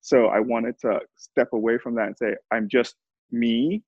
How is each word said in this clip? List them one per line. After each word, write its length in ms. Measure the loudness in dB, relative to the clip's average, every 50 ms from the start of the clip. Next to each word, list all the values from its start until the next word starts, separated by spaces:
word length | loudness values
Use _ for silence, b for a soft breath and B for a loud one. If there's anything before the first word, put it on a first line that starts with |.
So 260 | _ 4 4 4 4 6
I 120 | 4 2
wanted 360 | 0 0 -2 -2 -2 -4 -6 _
to 180 | -2 -2 -2 -2 -4 _ _ _
step 320 | -20 -6 _ -2 0 0 -2
away 240 | -2 0 0 0 -2
from 180 | -2 -4 -4
that 120 | -4 -4 -4
and 100 | -4 _
say, 180 | -4 -4 -4 -6 _ _
"I'm 160 | -4 -4 -4 0
just 260 | 0 0 0 0 -6 _ _ _ _ _ _ _
me." 520 | -4 -2 0 0 0 0 0 0 -2 -4 -8